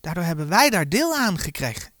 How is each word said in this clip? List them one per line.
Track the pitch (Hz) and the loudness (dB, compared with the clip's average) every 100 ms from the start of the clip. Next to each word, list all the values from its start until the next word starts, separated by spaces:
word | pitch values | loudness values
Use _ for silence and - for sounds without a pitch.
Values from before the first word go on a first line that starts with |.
Daardoor | - 165 | -6 -2
hebben | 170 160 151 | -2 -2 0
wij | 190 285 | 4 4
daar | 214 151 | 2 0
deel | 190 330 302 | 0 2 2
aan | 240 175 | 0 0
gekregen. | 151 - 135 107 - _ | -4 -4 -6 -6 -14 _